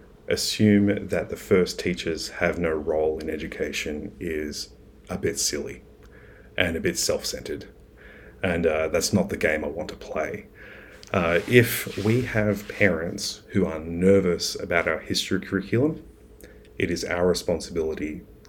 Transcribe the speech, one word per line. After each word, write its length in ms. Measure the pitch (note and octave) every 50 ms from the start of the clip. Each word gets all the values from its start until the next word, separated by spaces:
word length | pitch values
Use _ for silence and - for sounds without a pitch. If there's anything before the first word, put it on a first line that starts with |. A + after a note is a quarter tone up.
| - - - - - -
assume 800 | - - - - - - A2 G#2+ G#2 G2+ G2+ G2+ G2 G2+ G2 F#2
that 200 | F#2 F2 - -
the 80 | -
first 420 | - - - G#2 F#2 F2+ - - -
teachers 520 | - F2+ F2 - - E2 D#2+ D#2 - -
have 280 | - - F2 E2+ D#2 E2+
no 120 | F2 D#2+
role 480 | D#2+ D#2 D2+ E2 D#2 D#2 D#2 D#2 D#2 D#2
in 100 | D#2 D#2
education 800 | D#2 D2+ D#2+ D#2 - - - D#2 C#2+ - - D#2+ D2 D2+ D#2+ - - -
is 520 | - E2+ D#2 D2+ D2+ D2+ D2+ - - - - - - - - - - -
a 100 | F2+ -
bit 200 | - E2 - -
silly 440 | - - D#2 D2 C#2 C2 - - - - - - - - - - - - - - - - -
and 180 | - F2+ F2+ E2
a 60 | D#2+
bit 180 | C#2+ F2+ F2 -
self-centered. 680 | - - D#2 C#2 - - - C2+ - - D2 C#2+ - - - - - - - - - - - - - - - - -
And, 240 | F#2 F2 E2+ E2+
uh, 220 | E2 D#2 D#2 D#2+ D#2+
that's 240 | E2 E2+ D#2+ - -
not 160 | F#2+ E2+ -
the 80 | -
game 280 | D2+ - D#2+ D#2 D#2 D2+
I 40 | D2
want 200 | D2 E2+ F2 -
to 60 | -
play. 500 | - - - - D#2+ D2+ D2 C#2+ - - - - - - - - - - - - - - - -
Uh, 260 | F#2+ F2 E2 E2+ E2 -
if 500 | - A#2+ B2 A#2 - - - - - - G2+ G2
we 180 | A2 A2+ B2+ B2
have 440 | A2 - A2 G#2 G#2 G2+ G2 -
parents 760 | - - - G#2 F#2+ E2+ D#2+ E2+ F2 - - - - - - - -
who 160 | - G2 F#2
are 120 | E2 D#2+ D#2
nervous 800 | D#2 E2 E2+ E2+ F2+ F#2+ G2 G2 F2+ F2+ E2+ D#2+ - - - -
about 280 | - F#2 F2+ E2+ E2 F2
our 100 | D#2+ D2+
history 400 | - - G2 - - - G2 F2+
curriculum, 640 | - - G2 F#2+ F#2+ - - A2+ C3+ D#3 D#3+ - - - - - - - - - - - - - - - -
it 140 | - F#2 F2
is 140 | F2 E2+ -
our 240 | - F2 F2 F2 F2+
responsibility 920 | F2 - - - F2 D#2 - - E2 E2 D#2 D#2 D#2 - D2 D2+ D#2 F2 - - - - -